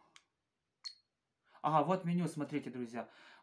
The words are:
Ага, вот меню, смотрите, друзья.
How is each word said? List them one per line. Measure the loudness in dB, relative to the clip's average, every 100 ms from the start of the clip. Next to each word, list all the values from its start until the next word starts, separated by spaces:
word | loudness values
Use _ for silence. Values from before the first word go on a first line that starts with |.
| _ -20 _ _ _ _ _ _ -20 -20 _ _ _ _ _ -4
Ага, | 2 4
вот | 4 2 2
меню, | 0 0
смотрите, | -2 -4 -4 -4
друзья. | -6 -6 -6 -8 -12 -20 -10